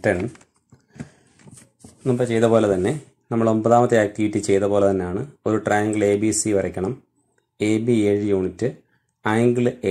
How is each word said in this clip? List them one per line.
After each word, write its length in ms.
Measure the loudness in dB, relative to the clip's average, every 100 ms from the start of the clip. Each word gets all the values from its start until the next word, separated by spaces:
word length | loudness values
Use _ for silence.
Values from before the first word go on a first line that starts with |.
| -2
ടെൻ. 140 | -2 -4 -12 _ _ _ _ _ -20 -20 _ _ _ -20 -20 _ _ -20 _ -4
മുമ്പ് 160 | -2 0
ചെയ്ത 140 | 2 4
പോലെ 140 | 4 4
തന്നെ, 200 | 2 -2 -4 -10 _ -6
നമ്മൾ 160 | -2 0
ഒമ്പതാമത്തെ 440 | 0 4 4 4 2
ആക്ടിവിറ്റി 360 | 0 -2 -4 -2 0
ചെയ്ത 160 | 0 2
പോലെ 120 | 2 2
തന്നെയാണ്. 300 | 0 -4 -8 -10 -8 -4
ഒരു 100 | -2 0
ട്രയാങ്കിൾ 360 | -2 -2 0 0
എ 20 | 0
ബി 80 | 0 -2
സി 100 | -2 -2
വരയ്ക്കണം. 360 | -2 -4 -6 -8 _ _ _ _ _ -4 -2
എ 20 | 0 0
ബി 100 | 0 2
ഏഴ് 140 | 0 0
യൂണിറ്റ്, 360 | -2 -2 -4 -6 -8 _ _ _ _ -2
ആംഗിൾ 320 | 2 2 2 -2 -2 -2